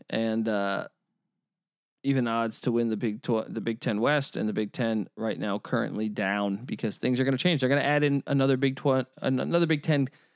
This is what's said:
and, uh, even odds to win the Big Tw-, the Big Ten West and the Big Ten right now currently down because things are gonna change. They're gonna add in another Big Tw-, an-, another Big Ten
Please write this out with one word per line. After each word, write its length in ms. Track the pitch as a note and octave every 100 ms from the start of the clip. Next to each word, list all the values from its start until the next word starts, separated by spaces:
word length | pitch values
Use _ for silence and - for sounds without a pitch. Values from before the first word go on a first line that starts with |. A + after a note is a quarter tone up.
| -
and, 360 | A2+ A2+ A2+ A2
uh, 400 | G#2 G2+ F#2+ - _ _ _ _ _ _ _ _ _ _ _
even 240 | C#3 C3+ A#2+
odds 340 | A#2 A2+ -
to 120 | -
win 160 | A#2 A#2
the 80 | G#2+
Big 240 | A#2 G#2+
Tw-, 220 | - A2 -
the 140 | A2
Big 200 | G2 A2+
Ten 200 | B2+ G#2
West 340 | B2 D3 C3+ -
and 120 | A2
the 60 |
Big 180 | G#2+ G#2+
Ten 340 | - A#2 A2 F#2+ -
right 220 | A2 -
now 200 | G#2+ G2+
currently 500 | - A#2 A2+ F#2 A2
down 560 | G#2+ G2 G2+ G2+ G2
because 320 | B2+ G#2+ A2 -
things 240 | B2+ B2
are 40 |
gonna 120 | C3 C3
change. 240 | F3+ E3
They're 80 | B2+
gonna 140 | C#3
add 200 | C3 D3
in 200 | D3 C#3 -
another 300 | C#3 C3+ C3
Big 200 | C3+ C3+
Tw-, 280 | D3 C3 B2 -
an-, 200 | C3 C3
another 260 | C#3 E3+ E3
Big 160 | D3+
Ten 260 | D3 C#3+ C3+ - _